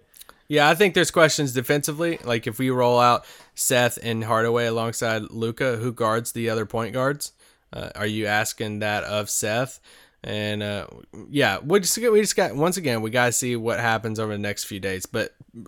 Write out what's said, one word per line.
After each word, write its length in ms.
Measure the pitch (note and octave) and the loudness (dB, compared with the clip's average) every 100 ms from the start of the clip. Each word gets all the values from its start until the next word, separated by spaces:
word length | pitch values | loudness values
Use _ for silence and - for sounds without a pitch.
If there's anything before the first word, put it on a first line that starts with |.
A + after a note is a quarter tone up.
| _ - - - - | _ -20 -20 -18 -2
Yeah, 220 | D3 D3 | 4 6
I 60 | E3 | 6
think 180 | G3+ | 4
there's 160 | E3+ D#3+ | 4 2
questions 440 | F3+ D#3 - C#3+ | 6 4 4 -2
defensively. 680 | B2+ B2 D3 D3 D3 E3+ E3 | 0 0 0 0 -2 -2 -2
Like, 220 | A#2+ A#2 B2+ | -2 -2 -2
if 140 | A2 | -2
we 100 | C3 | 0
roll 300 | B2+ B2 B2 | 2 4 6
out 260 | A#2+ A2+ - - - - | 6 4 0 -20 -16 -6
Seth 420 | - B2 A#2+ - | 0 4 2 0
and 200 | A#2 A2+ | -4 -4
Hardaway 440 | A2 A2+ A#2 A#2+ A#2 | 0 2 2 2 0
alongside 640 | A2+ A2+ A2+ A#2 A2 G#2+ | 0 -2 -2 -2 -2 -4
Luka, 460 | A2+ A2+ A2 C3+ A2+ | -4 -4 -2 -2 -2
who 140 | B2 | -4
guards 420 | A#2 A2+ A2+ A2+ | -2 0 0 -2
the 180 | A#2+ A2+ | -4 -2
other 160 | A2+ G#2 | -2 -2
point 260 | A2+ A2+ | -4 -4
guards? 380 | B2 C3 D3 - - _ _ _ | -2 -2 -2 -8 -14 _ _ _
Uh, 160 | - - - | -12 -10 -6
are 100 | G#2+ | -4
you 220 | G#2+ G#2 | -2 0
asking 520 | G#2+ A2 - A2 G#2 | 0 0 -4 -6 -4
that 240 | G#2+ G#2 - | -2 -2 -2
of 220 | G#2 G#2 | -4 -2
Seth? 500 | - G#2+ A2+ C3 - - - - _ | -4 -2 -2 -2 -8 -20 -20 -20 _
And, 380 | - G#2 G#2 G#2 | -10 -6 -4 -4
uh, 240 | G#2 G2+ - - - - G2+ | -4 -6 -10 -16 -20 -20 -6
yeah, 280 | C#3 A#2 G2 | 0 2 0
we 160 | C#3+ G3+ | 2 0
just, 180 | F3 - | 2 0
we 240 | A#3 G#3+ | 4 4
just 140 | G#3 - | 4 2
got, 200 | F3+ B2 | 0 2
once 220 | E3 F#3 | 0 0
again, 240 | D3+ A2+ | -2 -2
we 80 | A2 | 0
gotta 220 | B2 B2 | 2 2
see 240 | A#2 B2 A#2+ | 2 -2 -2
what 240 | A2+ A2 | 0 0
happens 400 | A#2 A2 A2 A2 | 0 0 -2 -4
over 140 | A2 | -4
the 40 | G#2 | -4
next 280 | G#2 G#2 - | -4 -6 -8
few 140 | G2+ | -6
days. 280 | G2 F#2+ - | -4 -6 -4
But 260 | A2+ - - - A2+ | -4 -6 -8 -20 -20